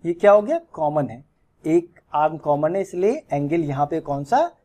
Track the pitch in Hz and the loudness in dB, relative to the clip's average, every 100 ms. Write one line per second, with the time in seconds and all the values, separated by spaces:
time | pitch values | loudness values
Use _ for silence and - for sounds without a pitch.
0 | 165 170 202 208 208 330 330 - 151 151 | -6 2 6 6 4 -4 -6 -4 -2 -2
1 | 131 117 143 _ _ _ 160 165 170 _ | -4 -8 -20 _ _ _ 0 0 0 _
2 | _ 147 156 160 147 143 156 185 190 180 | _ -2 -2 -2 -2 0 0 -2 -4 -2
3 | 196 285 - 143 143 170 151 143 143 165 | 0 -2 -4 -4 -2 -2 -2 -2 -2 -4
4 | 151 143 143 254 339 - | -4 -6 0 0 0 -4